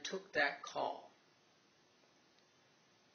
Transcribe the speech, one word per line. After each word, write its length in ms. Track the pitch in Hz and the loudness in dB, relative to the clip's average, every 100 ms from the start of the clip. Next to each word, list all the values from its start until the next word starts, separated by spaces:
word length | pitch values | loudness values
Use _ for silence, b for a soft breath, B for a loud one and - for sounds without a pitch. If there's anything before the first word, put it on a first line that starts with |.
took 300 | - 190 - | -4 -4 0
that 320 | 151 143 - | 4 4 2
call. 480 | - 147 123 - - - - - - - - - - - - - - - - - - - - - - | -4 0 0 -2 -8 -20 -20 -20 -20 -20 -20 -20 -20 -20 -20 -20 -20 -20 -20 -20 -20 -20 -20 -20 -20